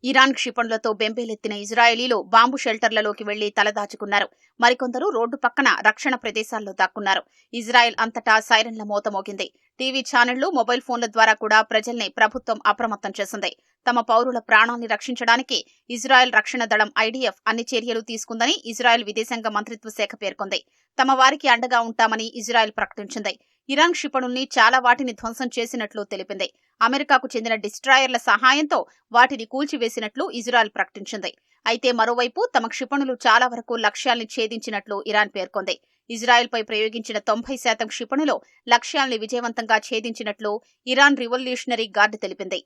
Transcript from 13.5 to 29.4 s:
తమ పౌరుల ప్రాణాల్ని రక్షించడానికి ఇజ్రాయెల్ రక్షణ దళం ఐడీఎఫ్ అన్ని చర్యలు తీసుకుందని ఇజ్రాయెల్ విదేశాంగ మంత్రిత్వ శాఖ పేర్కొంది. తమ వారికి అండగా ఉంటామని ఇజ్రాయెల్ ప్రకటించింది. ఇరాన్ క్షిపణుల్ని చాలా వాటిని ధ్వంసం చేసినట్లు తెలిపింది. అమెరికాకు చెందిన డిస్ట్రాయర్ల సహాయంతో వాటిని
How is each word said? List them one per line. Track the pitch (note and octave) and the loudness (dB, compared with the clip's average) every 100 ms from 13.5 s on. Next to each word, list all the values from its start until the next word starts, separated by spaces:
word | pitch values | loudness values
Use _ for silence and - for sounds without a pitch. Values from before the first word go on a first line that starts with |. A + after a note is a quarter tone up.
| - _ _ - | -8 _ _ 0
తమ | A#3+ A#3 | 0 2
పౌరుల | A3+ B3 A#3+ - | 2 2 -4 2
ప్రాణాల్ని | A3 A#3 A#3+ A#3 | 4 4 0 -6
రక్షించడానికి | G#3 - B3 A#3 A#3+ C4 A3 - _ _ | -6 -4 -4 2 2 2 -8 -8 _ _
ఇజ్రాయెల్ | A#3+ A#3 C4 B3+ A3 | -10 4 6 6 2
రక్షణ | G#3 B3+ A3+ | 0 -4 0
దళం | G#3+ G#3+ - A3 | 2 0 0 -2
ఐడీఎఫ్ | B3 A#3+ - - | -2 -4 -4 -4
అన్ని | A3+ A#3 | -4 -2
చర్యలు | A#3+ A#3 A3+ A3 | -4 -4 -6 -6
తీసుకుందని | A3+ - A3+ A#3 F#4+ A#3 | -12 -10 -4 -2 -2 -6
ఇజ్రాయెల్ | A3 B3 A#3 G#3 | 0 2 2 0
విదేశాంగ | G#3+ A3+ A#3 A3 G#3 | -6 -6 -4 -4 -6
మంత్రిత్వ | G#3+ A3 A3 - | -8 -14 -16 -6
శాఖ | G3+ A3 | -6 -4
పేర్కొంది. | G3 - G3 F#3+ _ _ _ - | -8 -8 -6 -6 _ _ _ -2
తమ | C4 C4 | 2 6
వారికి | C4 D4 D4 | 4 4 2
అండగా | A#3 B3 B3 A#3 | 2 2 -2 -2
ఉంటామని | A3+ A3+ A3 A3 A#3+ | 0 0 0 -6 -10
ఇజ్రాయెల్ | A3 A#3 A3 G#3+ | 0 2 2 -2
ప్రకటించింది. | G3+ - G3+ A3+ G3+ F#3 _ _ _ | -8 -8 -12 -8 -8 -10 _ _ _
ఇరాన్ | C#4 E4+ E4+ | 2 2 2
క్షిపణుల్ని | D4+ C4 B3+ B3+ C4 - | -4 -4 -4 -6 -4 4
చాలా | A3+ C4 B3 | 4 6 4
వాటిని | A#3+ B3+ | 2 0
ధ్వంసం | A3 A3+ A3+ B3+ - | -6 -10 -8 -8 -6
చేసినట్లు | A#3 B3 G#3+ A3 G3+ | -6 -6 -8 -8 -8
తెలిపింది. | F#3+ F#3 F#3+ F#3+ _ _ _ | -8 -10 -6 -8 _ _ _
అమెరికాకు | A#3 C4+ C#4+ C4+ C4 | 0 0 2 2 2
చెందిన | A#3+ A3+ A3 | -6 -4 -4
డిస్ట్రాయర్ల | G#3 - C4 C4 C4 B3 - | -6 -8 4 4 4 0 2
సహాయంతో | G#3 B3+ C#4+ D4+ D4 - _ _ | 4 4 2 2 -2 -2 _ _
వాటిని | A#3 B3+ C#4 | 4 4 4